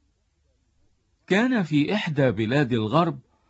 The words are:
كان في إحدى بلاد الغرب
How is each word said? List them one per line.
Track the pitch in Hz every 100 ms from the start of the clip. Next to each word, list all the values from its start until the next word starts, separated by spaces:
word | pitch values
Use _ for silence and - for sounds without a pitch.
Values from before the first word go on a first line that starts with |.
| _ _ _ _ _ _ _ _ _ _ _ _ -
كان | 190 254 247
في | 165 147 147
إحدى | 208 180 143 131
بلاد | 98 110 139 127
الغرب | 120 107 151 175 135 _ _